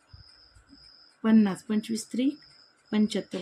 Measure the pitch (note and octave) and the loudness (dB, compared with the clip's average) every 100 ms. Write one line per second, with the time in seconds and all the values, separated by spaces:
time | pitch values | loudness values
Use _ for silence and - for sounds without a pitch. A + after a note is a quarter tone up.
0 | _ - - _ _ _ _ - - - | _ -20 -20 _ _ _ _ -20 -20 -20
1 | - _ A3 A3 G3+ F3+ - G#3+ G#3+ A3 | -20 _ 4 4 4 0 -4 -4 -4 -8
2 | - A3+ C4 D4 - _ _ _ - G#3+ | -8 -4 -2 -4 -12 _ _ _ -6 0
3 | G#3 G3 - F#3 | 0 -2 -8 -10